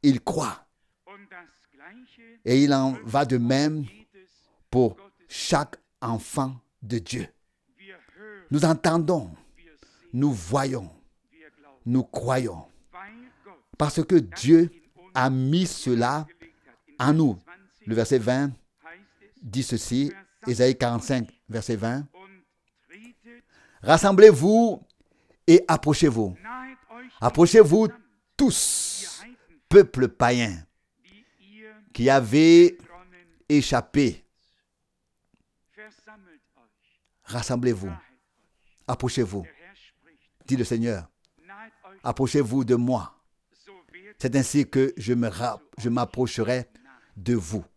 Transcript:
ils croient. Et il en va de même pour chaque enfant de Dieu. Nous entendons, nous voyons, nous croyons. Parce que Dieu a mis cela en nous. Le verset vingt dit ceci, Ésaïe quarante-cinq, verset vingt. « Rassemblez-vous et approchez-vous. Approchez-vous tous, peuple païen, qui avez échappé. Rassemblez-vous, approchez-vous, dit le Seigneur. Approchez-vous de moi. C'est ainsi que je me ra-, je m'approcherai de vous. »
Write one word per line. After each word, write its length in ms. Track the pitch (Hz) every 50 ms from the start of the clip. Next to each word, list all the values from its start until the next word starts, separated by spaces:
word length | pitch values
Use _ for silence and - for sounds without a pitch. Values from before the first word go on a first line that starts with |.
| -
ils 180 | 143 135 120
croient. 440 | _ - 175 160 156 - - - _ _ _ _ _ _ _ _ _ - 196 202 202 202 190 180 175 160 _ _ _ _ _ 135 139 170 202 240 254 _ _ _ 233 226 233 _ _
Et 180 | - 123 131 143
il 100 | 143 143
en 240 | 135 135 135 131 123 -
va 220 | 113 110 139 143
de 120 | 120 127 123
même 480 | 117 120 131 135 147 151 156 156 143 110 - - - _ _ - _ _ _ _ _ _ _ _ _ _
pour 280 | - 123 127 117 101 _ - 101 _ _ _ _
chaque 480 | - - - - - 143 147 - - - _ _ _ _
enfant 540 | - 120 117 110 101 - - - 135 131 135 123 _ _ _ _
de 160 | - 104 120 120
Dieu. 300 | 82 - - 127 - - _ _ _ _ _ _ _ _ _ _ 190 196 190 175 _ _ _ - 208 214 - - - _
Nous 160 | 139 151 147
entendons, 680 | 160 160 - - 170 160 170 165 151 185 - 107 87 82 - _ _ _ _ _ - - _ _ _ _ _ _ _ -
nous 180 | 123 139 147
voyons, 580 | 135 101 85 82 107 139 135 139 131 120 98 85 78 _ _ _ _ _ _ _ _ _ - - _ _ _ - 135 _ _
nous 180 | 117 123 131 127
croyons. 600 | - - - 120 123 131 131 127 110 90 82 - - _ _ _ _ _ 180 190 202 220 233 247 254 _ _ _ 202 190 156 _ _ - _
Parce 260 | 151 147 - - 156
que 120 | - 185
Dieu 560 | 170 127 95 - - - 127 165 165 170 170 - _ _ _ _ _ - - _
a 160 | 131 127 135
mis 380 | 131 131 131 131 151 175 185 170
cela 600 | - - - 127 123 117 117 123 139 151 156 151 - _ - - _ _ _ _ _ _ _ _ _ _
en 140 | - 147 147
nous. 260 | 160 160 139 104 87 _ - - _ _ _ _ _ _
Le 100 | 107 113
verset 240 | 110 113 - 143 127
vingt 320 | 110 104 127 131 143 143 131 - _ _ _ _ _ - 165 185 202 _ _ _ _ _ _ _
dit 220 | 220 117 98 123 131
ceci, 480 | - - 110 - - 117 127 143 143 - 196 190 _ _ _ - 120
Ésaïe 300 | 123 104 123 131 127 -
quarante-cinq, 520 | 127 120 117 120 - - 139 127 117 - _ _ _ _
verset 260 | 110 113 107 - 120
vingt. « 320 | 104 104 113 123 139 147 143 _ 180 190 190 196 185 _ _ _ _ _ _ _ _ _ _ 165 202 220 240 247 _ _ 233 240 240 _ _ _ _ _ _ _ _ -
Rassemblez-vous 1000 | 107 156 160 185 202 202 185 214 220 190 123 147 190 214 226 233 226 180 - - _ _ _ _ _ _ _ _ _ _ _ _ -
et 160 | 165 185 180 -
approchez-vous. 680 | 160 - - 151 147 - - 151 120 113 110 95 90 - - 220 247 254 254 262 262 _ _ _ - - 254 254 _ -
Approchez-vous 680 | 113 120 - 151 170 170 - 226 214 147 156 214 220 214 220 - _ _ _ _ _ _ _ -
tous, 840 | 285 254 - - - - - - - - - - - - - - - 233 247 _ _ _ _ _ _ _
peuple 380 | 165 202 190 - - 127 127 120
païen, 580 | - _ 127 120 123 123 117 104 92 82 80 _ _ _ _ _ _ _ _ _ _ - _ _ _ _ 190 196 208 214 - - - - _ _ _
qui 160 | - 120 131
avez 680 | 135 139 127 107 110 147 160 165 165 170 175 175 175 - - _ - - - _ _ 180 _ _ _ _ _ _
échappé. 760 | 147 147 131 - 139 120 117 _ _ 143 143 120 90 - _ _ _ _ _ _ _ _ _ _ _ _ _ _ _ _ _ _ _ _ _ _ _ _ _ _ _ _ _ _ _ - 214 214 214 _ _ 214 214 208 196 180 160 143 _ _ _ _ 120 113 _ _ _ _ _ _ _ _ _ _ _
Rassemblez-vous, 680 | - 98 120 113 - 127 123 120 123 117 95 95 95 85 82 _ _ _ _ _ _ _ _ _ _ _ _ _ _ _ _ _ -
approchez-vous, 580 | 123 - - 127 - - 120 95 98 101 87 82 - _ 170 180 196 _ _ _ _ _ _ _ _ _ _ _ _ _ _
dit 120 | - 131 127
le 60 | 117
Seigneur. 460 | - 120 113 117 120 113 90 80 _ _ _ _ _ _ _ _ _ - - 220 226 _ _ _ 185 190 _ _
Approchez-vous 600 | - - - 135 127 - 143 143 107 117 135 131
de 120 | 110 123
moi. 420 | 120 120 123 127 117 85 - _ _ _ _ _ _ _ _ _ _ _ - 196 185 175 _ _ 175 185 208 214 _
C'est 160 | - 131 117
ainsi 340 | 135 131 - - 143 143 -
que 240 | - 131 131 135 - -
je 160 | 107 104 123
me 140 | 120 120 113
ra-, 340 | - 82 117 123 107 - _ _ _ -
je 100 | 107 120
m'approcherai 800 | 117 123 123 117 - - 127 117 - - 113 104 123 127 120 _ _ - _ _ - _ _ _ _ 104
de 160 | 92 101 123
vous. » 320 | 113 90 78 92 107 85 _ _